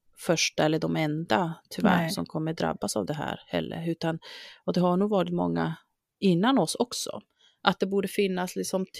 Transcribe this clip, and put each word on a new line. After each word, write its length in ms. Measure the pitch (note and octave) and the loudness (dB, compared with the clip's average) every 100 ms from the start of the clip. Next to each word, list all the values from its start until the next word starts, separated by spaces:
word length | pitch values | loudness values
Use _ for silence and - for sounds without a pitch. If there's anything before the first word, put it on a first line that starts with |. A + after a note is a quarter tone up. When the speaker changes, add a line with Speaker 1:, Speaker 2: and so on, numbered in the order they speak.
| _ - | _ -6
Speaker 1:
första 460 | - D#3 - - D#3 | -2 0 0 0 2
eller 140 | D#3+ | 2
de 160 | E3 E3 | 0 0
enda, 580 | D#3 D3+ E3+ G#3+ E3+ D#3+ _ | 0 -2 0 0 0 -4 _
tyvärr, 280 | - - F3 | 0 4 4
Speaker 2:
Nej. 80 | E3 | 2
Speaker 1:
som 160 | - E3+ | -2 -4
kommer 280 | D#3 D#3+ | -4 -4
drabbas 420 | E3 E3 - G3+ - | -2 -2 -2 -4 -2
av 100 | - | -2
det 80 | |
här 260 | D3+ - - - | -4 -6 -8 -6
heller. 420 | - D#3 - E3 | -6 -4 -4 -4
Utan, 300 | E3 E3 E3 - - - - - | -2 -2 -4 -8 -18 -18 -8 -2
och 80 | |
det 60 | F3 | 2
har 180 | F3+ F3+ | 4 4
nog 120 | G#3 | 2
varit 240 | G3+ F3 | 2 2
många 420 | F3 F3+ E3 E3 D#3+ _ _ _ _ | 0 0 0 -2 -4 _ _ _ _
innan 380 | G3 E3+ A3+ C4+ | 4 4 4 4
oss 180 | D#3+ - | 2 0
också. 460 | B3 - - - - _ _ _ | -2 -4 -8 -10 -16 _ _ _
Att 180 | - - | 0 0
det 80 | G3 | 0
borde 200 | G3 F#3+ | 0 0
finnas 480 | - G3 F3+ F3+ F#3+ | 0 0 0 -4 -6
liksom 300 | F#3 F#3+ F#3 | -4 -4 -4